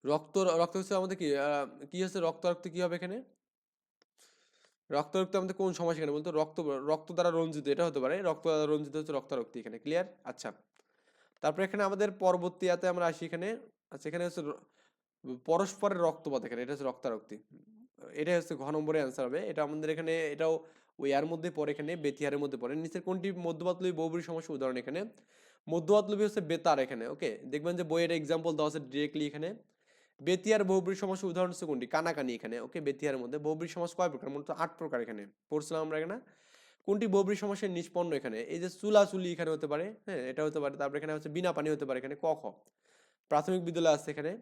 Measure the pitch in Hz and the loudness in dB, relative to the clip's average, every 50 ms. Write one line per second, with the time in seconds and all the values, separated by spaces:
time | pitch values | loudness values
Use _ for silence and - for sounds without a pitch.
0 | - 135 147 151 151 - - 196 190 180 160 165 170 165 - 190 185 - 202 185 | 2 2 0 0 0 0 0 2 4 4 6 4 4 2 2 -4 -2 0 0 0
1 | 185 185 190 185 180 147 143 139 139 147 147 143 139 - - - 143 - - 180 | 0 0 -2 -2 0 2 2 2 2 2 2 0 0 -4 -8 -16 -16 -8 -2 -2
2 | 185 185 185 190 165 165 165 165 - 180 175 175 - 185 160 175 180 175 170 170 | -2 0 0 0 0 0 0 0 0 0 0 0 -6 -8 -2 -2 0 0 0 -4
3 | 180 180 196 240 262 _ _ _ _ _ _ _ _ _ _ _ _ _ _ _ | -4 -6 -8 -8 -10 _ _ _ _ _ _ _ _ _ _ _ _ _ _ _
4 | _ _ _ _ - - _ _ _ _ _ _ _ _ _ _ _ _ 151 143 | _ _ _ _ -20 -20 _ _ _ _ _ _ _ _ _ _ _ _ 0 0
5 | 151 156 - 190 190 185 196 196 185 190 185 - 196 185 170 - 175 170 165 151 | 0 2 0 0 0 2 0 0 0 0 -2 0 0 0 0 0 0 0 0 0
6 | 160 147 143 151 151 175 160 156 156 156 156 - 165 147 139 131 135 147 156 156 | -2 -2 -2 -2 -4 0 0 0 0 0 -2 -4 -2 -2 -2 -2 0 0 0 0
7 | 156 - 170 170 175 175 165 165 165 160 151 147 135 143 139 139 175 170 143 143 | -2 -4 0 2 2 4 4 4 0 0 -2 -2 0 0 2 4 2 2 2 0
8 | 127 131 160 196 196 170 156 156 - 165 156 151 151 147 151 147 151 147 135 156 | 0 2 0 2 2 0 0 2 2 2 4 4 4 2 2 0 0 -4 -6 -6
9 | 156 156 143 135 131 - 143 127 117 - - 120 104 113 110 113 - 143 156 175 | -4 -2 -4 -4 -4 -2 -4 -4 -4 -4 -8 -10 -10 -10 -12 -8 -4 0 0 0
10 | 185 185 - _ _ 127 123 - - 113 101 - _ _ _ _ _ _ _ _ | 0 -2 -8 _ _ -12 -12 -8 -10 -10 -10 -10 _ _ _ _ _ _ _ _
11 | _ _ _ _ _ _ _ _ - 151 156 175 196 190 196 202 202 196 202 190 | _ _ _ _ _ _ _ _ 0 0 2 2 0 0 2 0 2 2 4 2
12 | 208 208 190 196 185 185 180 175 170 180 180 - 185 180 175 170 180 185 175 180 | 2 2 2 4 4 4 4 4 2 -2 -2 0 2 2 2 4 2 0 2 4
13 | 175 165 160 165 170 165 170 170 180 208 226 233 - - _ _ _ _ - 139 | 2 2 0 -2 -8 -6 -6 -4 -4 -4 -4 -6 -10 -20 _ _ _ _ -16 -10
14 | - 156 156 175 175 170 170 175 151 147 - - - _ _ _ _ _ _ _ | -8 -6 -4 -2 -4 -2 -4 -4 -6 -6 -8 -8 -14 _ _ _ _ _ _ _
15 | _ _ _ _ - 131 127 127 _ - 165 175 196 196 - - 202 202 196 180 | _ _ _ _ -10 -10 -10 -8 _ 2 4 4 4 0 -2 -2 0 0 2 4
16 | 170 160 156 160 - 147 139 127 113 117 120 117 123 127 143 139 139 131 - - | 2 2 2 0 -6 -2 -2 -2 -2 -4 -6 -6 -4 -6 -6 -4 -4 -4 -4 -2
17 | - 131 113 107 - - 104 107 _ _ - - - - - - 233 _ _ - | -4 -4 -4 -4 -8 -12 -16 -16 _ _ -20 -20 -20 -20 -20 -20 -20 _ _ -20
18 | - - - 151 151 165 180 175 170 - 165 127 135 143 151 156 151 151 156 156 | -20 -12 -6 -4 0 2 2 0 0 -2 -8 -6 -4 -2 -2 0 0 2 2 0
19 | 139 131 127 - 131 123 135 170 214 202 160 151 151 143 151 156 156 156 156 156 | 0 0 -2 -4 -4 -2 -2 -4 -4 -4 -2 -2 -2 -2 -2 -4 -2 -2 -2 -2
20 | 160 165 165 165 160 147 147 147 160 160 165 156 - - - - _ _ _ - | -2 -2 0 0 0 -2 -2 0 2 2 2 0 -2 -12 -20 -20 _ _ _ -4
21 | 139 139 139 139 151 165 170 160 160 180 127 156 147 147 143 147 147 151 175 170 | 0 2 2 2 2 0 -2 -4 -4 -4 -2 -2 -2 -2 -2 -2 -4 -4 -4 0
22 | 147 143 139 - 147 143 143 143 143 139 131 120 120 120 143 156 165 160 160 180 | -2 -2 0 0 -2 0 0 0 -2 -2 -4 -4 -4 -4 -4 -4 -4 -4 -8 -6
23 | 175 185 185 185 175 196 185 180 170 170 165 156 170 180 180 175 185 185 175 156 | -4 -4 -4 -2 -2 -4 -4 -2 -2 -4 -4 0 0 0 0 2 0 -2 0 0
24 | 160 165 160 170 165 175 165 165 160 - 156 135 135 131 127 123 120 131 143 175 | -2 -2 -2 -4 -4 -4 -6 -8 -6 -6 -4 -2 -2 0 -2 -2 -4 -4 -4 -4
25 | 208 226 - - _ _ _ _ _ - _ _ _ - 160 175 160 160 208 214 | -4 -6 -10 -18 _ _ _ _ _ -20 _ _ _ -2 -2 0 4 6 6 6
26 | 202 202 208 196 214 208 208 214 170 151 165 156 160 175 151 139 131 131 135 113 | 6 4 2 2 2 2 2 -2 0 0 -2 2 4 4 6 6 4 0 -2 -6
27 | 113 123 147 139 175 127 107 98 143 131 135 151 147 170 175 175 175 156 160 165 | -6 -6 -6 -4 -4 -4 -4 -4 -8 -4 -4 -2 0 -2 -2 -2 -2 2 4 4
28 | 170 165 170 160 156 139 165 160 160 170 156 151 151 151 151 156 143 127 131 143 | 4 4 2 0 2 0 0 2 2 0 2 2 2 2 0 -4 -8 -4 -2 -2
29 | 147 147 147 151 151 147 143 147 156 180 220 - _ _ _ _ _ _ _ _ | -2 0 0 -2 -4 -2 -4 -4 -6 -6 -6 -10 _ _ _ _ _ _ _ _
30 | _ _ _ _ 135 156 185 180 185 214 220 214 202 185 190 190 170 180 196 190 | _ _ _ _ 0 0 0 2 4 4 4 4 6 4 4 4 4 0 -2 -2
31 | 202 190 190 190 202 185 165 185 185 180 175 - 180 156 143 123 123 123 - 156 | -2 -2 -2 -2 -4 -4 0 0 0 0 -2 -6 -4 -2 -2 -2 -2 0 0 2
32 | 165 170 156 147 135 127 120 113 - 110 117 120 113 131 - 175 151 139 139 135 | 2 2 0 0 -2 -2 -4 -4 -6 -8 -6 -6 -8 -8 -8 -4 -2 -2 -2 0
33 | 143 147 135 131 120 120 135 151 147 151 160 156 170 160 - 180 170 170 - - | -2 -2 -2 -2 -4 -6 -6 -4 -2 -2 -2 -2 -4 -8 -4 -4 -4 -4 0 0
34 | 180 170 143 127 143 139 139 143 147 165 156 147 165 160 - - 165 143 135 120 | 0 0 0 -4 -8 -6 -6 -6 -6 -6 -2 -2 -2 -4 -4 -10 -6 -4 -2 -4
35 | 117 113 110 104 101 101 _ _ _ _ 147 151 151 156 165 160 156 156 156 156 | -4 -4 -8 -12 -12 -14 _ _ _ _ -4 -4 -2 -2 -2 -2 -2 -2 -2 -4
36 | 160 170 202 254 - - _ _ _ _ - - - _ _ _ _ - 202 208 | -2 -4 -6 -8 -10 -18 _ _ _ _ -20 -20 -20 _ _ _ _ 0 2 2
37 | 226 214 190 196 196 185 208 190 208 202 196 196 214 196 180 170 165 - - 175 | 4 4 6 6 6 4 2 0 0 -4 -2 -2 -4 -4 -4 -4 -6 -2 -2 -2
38 | 175 170 156 135 - 123 110 110 120 - 160 170 175 180 175 - - 208 214 208 | 0 0 0 -2 -2 -4 -4 -6 -6 -6 -4 -4 -4 -6 -6 -4 0 8 8 8
39 | 202 - - 190 185 180 170 160 170 160 160 143 160 143 147 151 175 208 220 - | 8 8 4 -2 -2 -2 -2 -2 0 0 0 -2 0 -2 0 -2 -2 -4 -8 -12
40 | _ - 190 143 127 127 127 151 156 156 151 156 143 139 139 131 143 139 143 147 | _ -6 -4 -4 -4 -4 -2 0 0 0 0 0 -2 -2 -2 -2 -4 -2 -2 -2
41 | 151 156 156 156 156 156 151 175 180 180 160 160 147 151 151 139 147 135 131 127 | -2 -2 -4 -4 -6 -4 -4 0 0 2 0 2 0 0 0 0 0 -2 -2 -4
42 | 127 135 147 143 - 160 156 - - 107 - - _ _ _ _ _ _ _ _ | -4 -6 -8 -2 0 0 0 0 -4 -10 -12 -12 _ _ _ _ _ _ _ _
43 | _ _ _ _ _ _ 151 147 151 185 185 185 170 170 165 175 165 160 151 147 | _ _ _ _ _ _ 2 2 4 4 0 0 0 0 0 4 6 6 6 4
44 | - 156 143 151 147 165 196 233 | 2 -6 -6 -4 -4 -4 -6 -6